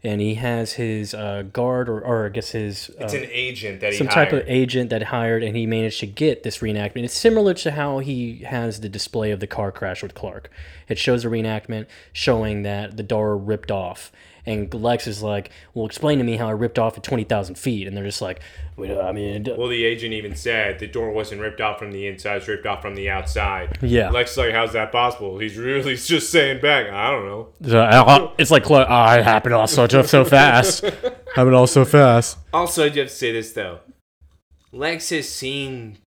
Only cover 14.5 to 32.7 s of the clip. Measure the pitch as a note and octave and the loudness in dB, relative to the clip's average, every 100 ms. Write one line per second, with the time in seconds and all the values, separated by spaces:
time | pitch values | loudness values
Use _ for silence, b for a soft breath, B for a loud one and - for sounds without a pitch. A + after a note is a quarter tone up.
14.5 | G#2+ G2+ A#2 A2+ A#2+ - G2+ G#2+ G#2 G2 | -6 -6 -4 -2 -2 -4 -8 -6 -6 -8
15.5 | b b - A2 - D#3 C#3+ A#2+ A2+ A2+ | b b -8 -8 -4 0 0 0 -2 -4
16.5 | G#2+ A#2 - A2+ - - B2+ G#2+ A2 F#2 | -2 -2 0 -2 -4 -6 -6 -2 -4 -4
17.5 | F2+ C3+ A2 F#2+ G2+ G2+ - F#2+ F#2 B | -8 -6 -6 -6 -8 -8 -8 -10 -10 B
18.5 | B B - F#2+ G2 F#2 G#2 G2+ G#2 A2 | B B -12 -8 -6 -4 -4 -8 -6 -8
19.5 | A#2+ B2 A#2+ A2+ A2+ A2+ A2 G#2 G2 A#2+ | -6 -4 -2 -2 -2 -6 -8 -8 -8 -4
20.5 | A2+ G2+ F#2 G#2 A#2 A2+ G#2+ G#2 G2+ G#2+ | -2 -2 -6 -8 -6 -4 -4 -6 -8 -10
21.5 | G#2+ G#2+ G#2 G#2 G2 G2+ F#2+ G#2 G2+ F#2+ | -4 -6 -6 -10 -8 -10 -8 -6 -6 -6
22.5 | G#2 G#2 G2 G#2 G2 G2 F#2+ F2 G#2+ G2+ | -6 -6 -6 -8 -8 -6 -4 -4 -4 -4
23.5 | F#2+ F2+ - B2+ A#2+ G#2 B2 A#2+ - A#2+ | -4 -8 -6 0 2 2 0 -2 -2 0
24.5 | A2+ A2+ A2+ G#2+ A#2+ A#2+ A2+ G2+ F#2+ G#2+ | 0 0 -2 -2 0 0 -2 -10 -8 -8
25.5 | G2+ B2 C#3 C3+ A#2+ - D#3+ D#3+ E3+ C#3 | -6 -4 -4 -2 -6 -2 -2 2 2 2
26.5 | C3 C#3+ C#3+ G#2+ G2 A2+ C#3 G2 G#2 A2+ | 0 2 2 0 -4 -2 -2 -6 -10 -14
27.5 | _ C#3+ A2+ A2+ A#2 A#2 C#3 - - C3+ | _ 4 6 8 10 10 8 6 -2 4
28.5 | D#3 - D3 C3 B2 A2+ A#2+ A2 A2 B2 | 4 8 6 6 6 8 8 6 4 4
29.5 | A#2 A2 - A#2 C3+ C3 C#3+ C3 C#3 C#3+ | 2 2 4 6 6 6 6 8 8 8
30.5 | A#2+ F#3+ - G#3 - - - - - B2+ | 6 4 0 -4 -4 -8 -8 -6 2 6
31.5 | B2+ B2+ C#3+ B2+ D3 C3+ A#2 - - - | 8 8 6 6 8 8 8 4 -8 -4
32.5 | D#3+ F3 | -2 0